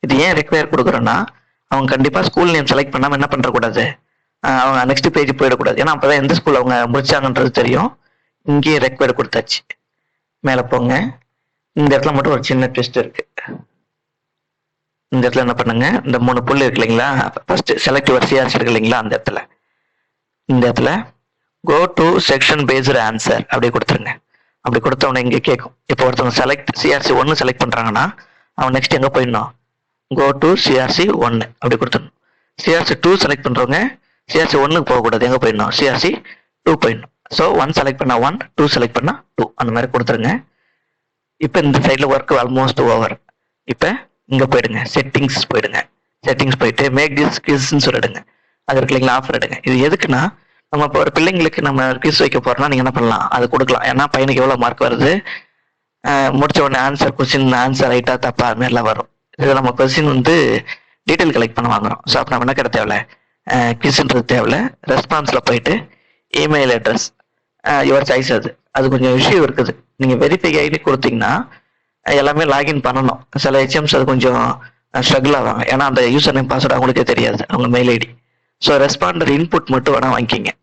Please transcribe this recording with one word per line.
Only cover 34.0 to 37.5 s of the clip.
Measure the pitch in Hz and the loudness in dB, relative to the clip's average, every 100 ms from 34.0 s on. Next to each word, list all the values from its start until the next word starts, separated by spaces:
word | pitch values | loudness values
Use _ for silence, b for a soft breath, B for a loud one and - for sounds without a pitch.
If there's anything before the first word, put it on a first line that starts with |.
| _ _ _ | _ _ _
சி | 156 | -2
ஆர் | 160 | 2
சி | 147 | 2
ஒன்னுக்கு | 139 165 139 | 2 0 2
போகக்கூடாது. | 127 117 113 120 | 0 2 0 0
எங்க | 131 123 | 2 0
போயிடணும்? | 107 104 | 0 -2
சி | - 135 | 0 0
ஆர் | 120 | 0
சி | 170 - B B B _ | -2 -4 B B B _
டூ | - 156 | 0 2
போயிடணும். | - 110 - _ _ | 0 -2 -10 _ _
So, | - 165 | -2 0